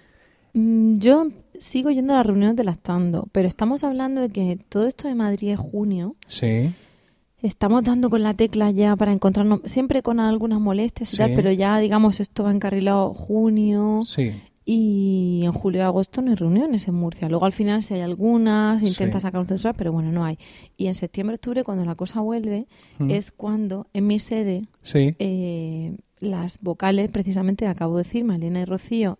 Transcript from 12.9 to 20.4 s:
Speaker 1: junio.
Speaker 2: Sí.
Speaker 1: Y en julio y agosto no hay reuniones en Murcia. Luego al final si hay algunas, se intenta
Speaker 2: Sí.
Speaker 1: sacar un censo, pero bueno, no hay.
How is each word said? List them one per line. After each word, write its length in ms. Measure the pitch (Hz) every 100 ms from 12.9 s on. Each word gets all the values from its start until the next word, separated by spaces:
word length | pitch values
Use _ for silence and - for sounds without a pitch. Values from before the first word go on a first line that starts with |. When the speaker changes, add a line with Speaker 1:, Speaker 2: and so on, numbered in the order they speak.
| 196 190
Speaker 1:
junio. 880 | 196 165 214 226 214 208 208 208 214
Speaker 2:
Sí. 300 | 233 - 120 104 - _ -
Speaker 1:
Y 760 | 226 214 202 196 190 180 175 175
en 60 |
julio 280 | - 196 185
y 40 |
agosto 380 | 185 185 190 -
no 80 | 254
hay 60 | 214
reuniones 520 | 165 190 311 220 190
en 60 |
Murcia. 340 | 175 170 - 160
Luego 180 | 165 190
al 80 |
final 280 | 190 208 208
si 140 | 208 190
hay 60 |
algunas, 800 | 175 175 214 233 220 214 214 220
se 60 | 208
intenta 320 | 185 185 190
Speaker 2:
Sí. 40 |
Speaker 1:
sacar 180 | 185 180
un 60 | 180
censo, 260 | 196 226
pero 180 | 247 170
bueno, 200 | 165 160
no 120 | 170 160
hay. 120 | 156